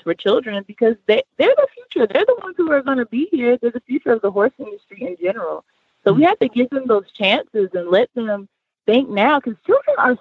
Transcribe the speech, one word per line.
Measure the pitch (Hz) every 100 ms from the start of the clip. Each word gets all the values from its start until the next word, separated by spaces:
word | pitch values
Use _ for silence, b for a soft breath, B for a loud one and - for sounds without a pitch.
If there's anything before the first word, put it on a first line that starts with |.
for | -
children, | 170 202 208 240 202 196
because | 208 226 226 -
they, | 214 - -
they're | 359 539
the | 554
future. | - 494 339 247
They're | 294
the | 440 480
ones | 381 359
who | 330
are | 285
gonna | 269 262 233
be | 233 359
here. | 330 240 247
They're | 240
the | 233
future | - 269 -
of | 226
the | 202
horse | 196 226 -
industry | 214 202 _ 196
in | 208 180
general. | 339 220 170 156 - _ _ _
So | -
we | 220
have | 330 440
to | 254
give | 240 247
them | 269 262
those | 214 196 -
chances | 190 247 - 214 190
and | 185 175
let | 185 247
them | 247 220 202 202 _ _ _ -
think | 233 277
now, | 202 226 294
'cause | 247 220 -
children | 508 587 554
are | 262 247